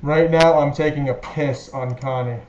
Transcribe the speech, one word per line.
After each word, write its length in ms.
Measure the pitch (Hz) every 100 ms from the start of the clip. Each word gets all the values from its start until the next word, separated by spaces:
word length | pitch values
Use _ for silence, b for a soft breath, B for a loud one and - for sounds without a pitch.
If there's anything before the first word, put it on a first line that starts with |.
Right 280 | 143 156 165
now, 300 | 160 165 160
I'm 140 | 143
taking 360 | 139 156 151 139
a 40 |
piss 560 | 123 - - 147 127 -
on 260 | 135 127 123
Connie. 440 | 131 127 123 117